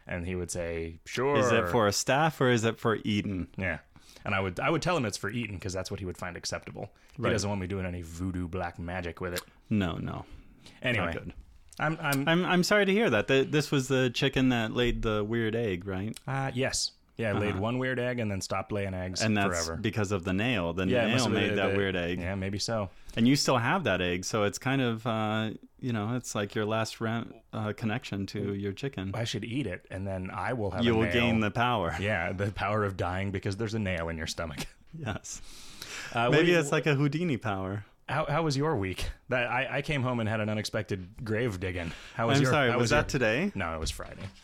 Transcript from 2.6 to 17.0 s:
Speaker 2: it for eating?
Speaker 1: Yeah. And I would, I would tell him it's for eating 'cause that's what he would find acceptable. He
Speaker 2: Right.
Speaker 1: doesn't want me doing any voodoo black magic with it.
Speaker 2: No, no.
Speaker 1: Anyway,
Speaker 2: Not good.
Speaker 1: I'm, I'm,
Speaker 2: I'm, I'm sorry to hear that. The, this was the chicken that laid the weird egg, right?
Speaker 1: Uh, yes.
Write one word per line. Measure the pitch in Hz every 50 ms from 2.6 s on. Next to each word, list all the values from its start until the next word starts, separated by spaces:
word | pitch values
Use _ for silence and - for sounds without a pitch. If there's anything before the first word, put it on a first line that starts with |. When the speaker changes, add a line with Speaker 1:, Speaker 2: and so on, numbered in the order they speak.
| 110
Speaker 2:
it | - - -
for | - 117 107 - -
eating? | 110 104 104 92 104 98 90 82 - - -
Speaker 1:
Yeah. | 95 90 80 76 - - - - - - - - -
And | 107 101
I | 95
would, | 98 95 87 -
I | - 139
would | 170 147
tell | - 175 180
him | 156 120
it's | 104 - -
for | - 101
eating | 117 120 117 101 101 82
'cause | - 95
that's | 87 92 90 -
what | 101 87
he | 92
would | 90 87
find | - 92 87 87
acceptable. | 90 - - 87 82 - - - 101 101 - - _ - - -
He | -
Speaker 2:
Right. | 113 98
Speaker 1:
doesn't | 110 101 95 101
want | 104 98
me | 92
doing | 87 98 95 90
any | 90 87 87
voodoo | 85 80 82 82 92 95 87 90 90 82
black | 87 92 87 87 - -
magic | 85 87 90 92 85 85 80 -
with | 92 90 87
it. | 87 - - - - - -
Speaker 2:
No, | 113 104 95 85 -
no. | - - - - - - - - - - - - - - - - -
Speaker 1:
Anyway, | - 127 117 101 90
Speaker 2:
Not | 82 82
good. | - - 85 - - - - - - - - - -
Speaker 1:
I'm, | - 156 160 165
I'm, | 160 147 139 135 143 165
Speaker 2:
I'm, | 165 175 185
I'm | 156 180 180
sorry | 175 - 208 208 202
to | 196
hear | 190 214 233 175
that. | 113 104 101
The, | - 135 135 135 170
this | 143 151 143 -
was | 151 139 127 139
the | 135 131 131 123
chicken | 120 - 143 135 - 139 131 127
that | 123 117 110 110
laid | 110 120 123 120 113 113
the | 113 113 107 107 104
weird | 107 117 117 113 110 107
egg, | 117 117 104 92 87 92
right? | 101 95 92 98 110 - - -
Speaker 1:
Uh, | 127 131 135 135 131 123
yes. | 123 131 120 - - - - - _